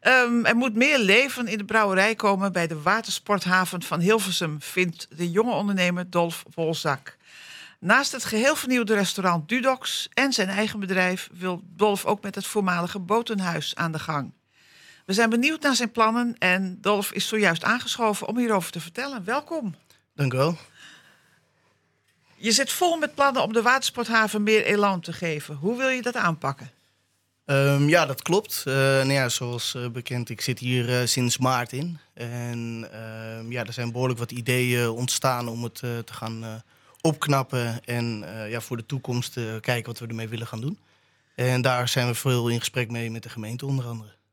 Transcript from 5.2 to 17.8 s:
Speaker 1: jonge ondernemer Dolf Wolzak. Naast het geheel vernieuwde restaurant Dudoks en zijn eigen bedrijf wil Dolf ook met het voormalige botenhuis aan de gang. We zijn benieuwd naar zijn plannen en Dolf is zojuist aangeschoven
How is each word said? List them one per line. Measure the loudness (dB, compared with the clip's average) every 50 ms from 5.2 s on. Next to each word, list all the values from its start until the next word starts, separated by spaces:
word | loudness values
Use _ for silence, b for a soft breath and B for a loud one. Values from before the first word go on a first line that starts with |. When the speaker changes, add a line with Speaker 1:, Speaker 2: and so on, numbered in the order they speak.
| -4 -2
Speaker 1:
jonge | 0 0 2 2 0
ondernemer | 0 0 0 0 2 2 2 0 -2 -4 -2
Dolf | 0 0 0 0 -2 -8 -12 -12 -6
Wolzak. | -2 -2 -2 -2 0 0 -2 -2 -2 -6 -18 -20 B B B B B B B B B B B B B
Naast | 2 4 4 4 4 2 -4
het | -6 -6
geheel | -2 0 2 2 2 2
vernieuwde | 2 0 0 2 2 2 2 2
restaurant | 2 2 0 -2 0 0 2 2 0 0 0
Dudoks | -2 0 2 2 0 0 -2 -6 -6 -6 -6 -4 _
en | 0 2 2 2
zijn | 0 0 0
eigen | 0 0 -2 -2 -2 -6
bedrijf | -4 -2 0 2 2 2 0 -2 -6 -12 -14
wil | -8 -4 -4 -4 -4 -8
Dolf | -16 -2 2 2 2 2 2 0
ook | 0 -2 0 -2
met | -10 -8
het | -8 -10
voormalige | -4 -2 0 0 0 0 0 -2 -4 -4 -8
botenhuis | -2 0 0 0 0 0 -4 -2 -2 -2 -2 -2 -4 -6 -4
aan | -4 -4 -2 -2
de | -6
gang. | -6 -4 -4 -4 -4 -6 -12 _ _ b b b b b b b b b b b b
We | -4 0
zijn | 2 2 4
benieuwd | 4 2 2 2 0 2 2
naar | 2 2
zijn | 2 0 -2 2
plannen | 2 2 4 4 2 0 -2 -2 0
en | 2 2 4 2 0 -4 -6 -2
Dolf | 2 2 2 2 2 -2 -4
is | -4 -4 -2
zojuist | 0 2 4 4 2 2 0
aangeschoven | 0 0 0